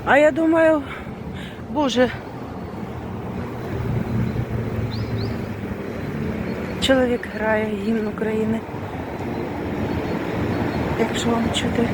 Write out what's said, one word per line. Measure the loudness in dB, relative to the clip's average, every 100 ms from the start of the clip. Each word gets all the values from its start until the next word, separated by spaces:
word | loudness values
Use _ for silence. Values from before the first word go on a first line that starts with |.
А | 8 8
я | 8
думаю, | 6 4 8 8 6 0 -8 -8 -8 -8 -8 -10 -10 -4
боже, | 0 2 4 2 2 -8 -10 -8 -8 -8 -8 -8 -8 -8 -6 -6 -6 -6 -6 -4 -2 0 0 0 0 0 0 -2 -2 -2 -2 -2 -2 -2 -2 -2 -4 -6 -6 -6 -6 -6 -6 -4 -2 -2 -2 -4 -4 -4 -2
чоловік | 2 4 4 0 -2
грає | -2 2 2 0 -2 0
гімн | 0 0
України, | -2 0 0 0 0 -4 -8 -6 -6 -6 -6 -4 -4 -4 -4 -4 -2 -2 -2 -2 -2 -2 -2 0 0 0 0 0 0
якщо | 0 2 2
вам | 2 2
чути. | 2 0 2 2